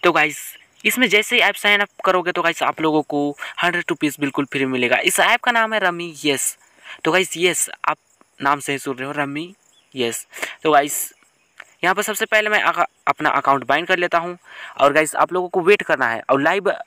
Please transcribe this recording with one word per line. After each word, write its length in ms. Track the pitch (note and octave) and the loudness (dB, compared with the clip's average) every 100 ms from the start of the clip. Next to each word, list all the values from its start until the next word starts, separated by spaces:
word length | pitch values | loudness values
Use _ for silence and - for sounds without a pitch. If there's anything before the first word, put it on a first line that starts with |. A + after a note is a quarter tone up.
तो 80 | F3+ | 4
गाइस, 260 | D#3+ D3+ C#3 - - _ _ G#3+ | 2 0 -2 -16 -20 _ _ -4
इसमें 220 | B3 B3 | 0 2
जैसे 260 | G#3 G#3+ B3 | 2 2 2
ही 60 | |
ऐप 140 | F#3 G3+ | 2 0
साइन 260 | G#3 G#3 | 0 2
अप 60 | G3+ - F#3+ | 0 -2 0
करोगे 260 | F3+ E3+ | 2 0
तो 100 | F3 | -2
गाइस, 200 | E3 E3 | -2 0
आप 160 | C3+ D3 | -4 0
लोगों 200 | D#3 D#3 | 0 0
को 160 | D3 D3 C#3+ C#3+ - - | 0 -2 -2 -6 -12 -2
हंड्रेड 200 | F3 F3 - | -2 -2 -4
रुपीज 260 | E3 D3+ C#3 | -2 -2 -2
बिल्कुल 260 | C#3+ C#3+ C#3 | -4 -2 -4
फ्री 200 | C#3 C3+ | -2 -2
मिलेगा। 320 | B2+ B2 A#2+ - | 0 2 2 2
इस 140 | - | 2
ऐप 220 | G3+ A#3+ | 2 2
का 80 | B3+ | 2
नाम 220 | A#3 A3 | 0 0
है 60 | A3 | 0
रमी 340 | F#3+ F3 F3 D3 D3 | 0 -2 -10 -4 -2
यस। 320 | C3+ - - _ _ - - | 0 -2 -8 _ _ -20 -4
तो 80 | - | 0
गाइस, 220 | F3 F#3 E3 | 2 0 0
यस, 320 | F3+ D#3+ - - - | 0 0 -4 -4 -4
आप 120 | D#3 _ _ _ _ | -4 _ _ _ _
नाम 200 | C#3 C#3+ | 0 0
से 120 | - | -2
ही 60 | C#3 | -6
सुन 180 | C#3+ B2+ | -6 -8
रहे 120 | C3+ | -8
हो, 60 | |
रमी 400 | D3 C#3+ C#3+ F3 G3 _ _ _ - | -6 -6 -6 -10 -16 _ _ _ -4
यस। 300 | A#2 A2+ - - - - | -4 -4 -12 -14 -12 -2
तो 80 | D#3+ | 4
गाइस, 420 | D3 D3 - - _ _ _ _ _ - _ | 4 2 -6 -8 _ _ _ _ _ -20 _
यहाँ 120 | E3+ F#3 | 0 0
पर 60 | |
सबसे 240 | G#3+ G3+ A3 | -2 -4 0
पहले 240 | G#3+ G#3+ | 0 2
मैं 120 | G#3+ | 2
अका-, 260 | - E3 E3 _ - | 2 0 -2 _ -4
अपना 220 | C#3+ D3+ | 0 0
अकाउंट 340 | C#3 C#3 C#3 A#2+ | 0 2 0 2
बाइंड 200 | C#3+ F3 | 0 0
कर 100 | F3+ | -2
लेता 200 | F3 E3+ | 0 0
हूँ 200 | E3+ F3 - - - - | -2 -12 -18 -18 -18 2
और 140 | C#3+ | 4
गाइस, 220 | D3 D#3 - | 4 2 0
आप 180 | C3+ | 0
लोगों 160 | F3+ F3+ | 0 -2
को 120 | F#3+ | 0
वेट 200 | E3+ G#3 | 4 4
करना 260 | - D3 B2 | 2 0 0
है 140 | A2+ - | -2 0
और 120 | C#3 | 2
लाइव 300 | D3+ G3 F#3+ - | 2 0 -2 -4